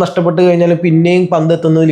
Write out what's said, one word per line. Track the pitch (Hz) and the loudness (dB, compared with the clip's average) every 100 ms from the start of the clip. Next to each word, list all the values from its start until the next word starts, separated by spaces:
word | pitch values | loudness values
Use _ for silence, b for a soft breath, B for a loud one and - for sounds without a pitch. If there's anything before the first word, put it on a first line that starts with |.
നഷ്ടപ്പെട്ട് | 175 180 175 170 180 | -2 -2 -2 0 2
കഴിഞ്ഞാൽ | 170 175 165 | 2 0 0
പിന്നെയും | 175 160 170 180 180 | 0 2 2 0 0
പന്ത് | 170 160 165 | -2 -2 -2
എത്തുന്നത് | 165 160 160 | 0 0 2